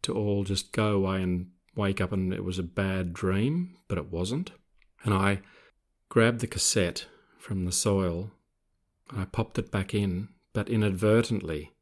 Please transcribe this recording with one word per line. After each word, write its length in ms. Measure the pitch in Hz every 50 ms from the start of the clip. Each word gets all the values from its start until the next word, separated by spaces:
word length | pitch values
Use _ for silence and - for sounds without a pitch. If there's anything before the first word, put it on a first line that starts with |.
to 120 | - - 135
all 300 | 113 104 104 101 98 98
just 280 | 95 98 92 - -
go 220 | - - 110 107 104
away 280 | 98 95 95 95 95
and 280 | 92 92 90 90 92 - _ _ _ _ _
wake 260 | - 101 98 95 -
up 120 | 95 90
and 200 | 104 95 95 92 92
it 100 | - 95
was 140 | 90 90 92
a 40 | 87
bad 480 | 85 - - 98 95 95 92 90 87
dream, 640 | 87 - - 92 92 98 110 135 156 175 180 180 - _ _ _
but 100 | 98 85
it 120 | 73 90
wasn't. 420 | 87 85 90 98 123 156 185 - - _ _ _ _ _ _ _ _ _ -
And 100 | - 104
I 260 | 95 98 98 101 95 - - - - - - _ _ _ _ _ _ _ _
grabbed 320 | - 117 113 120 120 117
the 60 | 135
cassette 600 | - - - - - - 110 90 87 - - - - - _ _ _ _ _
from 260 | - - 101 95 90
the 80 | 87
soil 600 | 85 - - 107 101 98 95 87 85 85 95 104 - _ _ _ _ _ _ _ _ _ _ _ _ _ _ -
and 120 | - 101
I 40 | 95
popped 340 | - - - 110 - - -
it 120 | 98 -
back 240 | - 98 95 - -
in, 340 | 104 101 98 87 90 110 - - _ _ _
but 160 | _ - 101 -
inadvertently 1040 | 117 110 104 104 95 90 107 107 107 117 113 - 117 101 - 80 80 73 73 - _ _